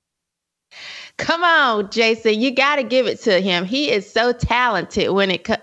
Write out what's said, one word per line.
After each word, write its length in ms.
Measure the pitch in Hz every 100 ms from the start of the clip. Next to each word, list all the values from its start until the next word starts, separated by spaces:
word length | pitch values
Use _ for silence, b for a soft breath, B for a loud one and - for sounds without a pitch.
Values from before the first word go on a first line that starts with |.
| _ _ _ _ _ _ _ B B B B -
Come 260 | - 330
on, 480 | 349 320 269 214 196
Jason, 480 | 220 226 226 226 214
you 120 | 269
gotta 280 | 262 277 294
give 240 | 233 254 214
it 120 | -
to 180 | 233 185
him. 240 | 190 175
He 260 | 185 262 294
is 200 | 214 202
so 200 | 220 240
talented 760 | 240 - 233 247 190 165 208 131
when 180 | 190 196
it 140 | 175
co-, 120 | - -